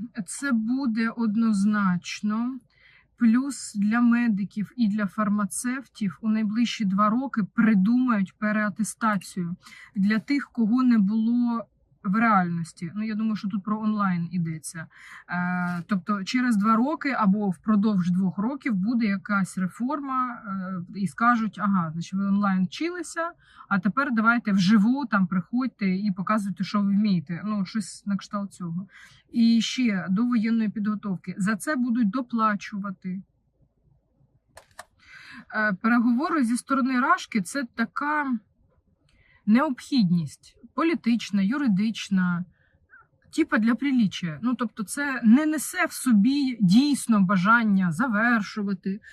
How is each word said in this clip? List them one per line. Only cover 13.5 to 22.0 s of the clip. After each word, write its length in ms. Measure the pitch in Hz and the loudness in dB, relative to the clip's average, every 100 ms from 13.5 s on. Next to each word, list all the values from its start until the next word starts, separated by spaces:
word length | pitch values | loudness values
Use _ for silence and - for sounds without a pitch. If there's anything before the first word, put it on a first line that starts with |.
| 208 | -6
про 160 | 202 214 | -4 -2
онлайн 480 | 214 214 196 175 170 | -2 0 0 0 -2
йдеться. 560 | 180 165 160 - 170 160 - - - - | -2 -4 -6 -12 -14 -16 -18 -20 -20 -8
Е, 540 | 175 180 180 175 175 170 | -4 -2 -2 -4 -6 -4
тобто 380 | 196 - 208 | -4 -2 -4
через 320 | 185 254 247 208 | -2 0 2 2
два 200 | 214 214 | 4 4
роки 340 | 262 311 285 | 2 -2 -4
або 400 | 240 202 208 202 | 0 2 2 0
впродовж 600 | 170 - 214 220 202 175 | -2 0 2 4 2 0
двох 280 | 180 190 196 | 0 0 -2
років 360 | 220 285 294 | -4 -4 -4
буде 320 | 196 196 240 220 | -2 0 0 0
якась 520 | 196 - 202 180 - | -2 -2 -2 -2 -4
реформа, 760 | 185 - 247 302 277 262 254 | -6 -4 -6 -4 -4 -4 -4
е, 480 | 240 220 190 185 185 175 | -8 -10 -8 -6 -8 -10
і 120 | 190 196 | -6 -6
скажуть: 520 | - 233 240 220 - | 2 2 2 0 -2
«Ага, 320 | 202 190 165 | 0 0 0
значить, 220 | 165 | -6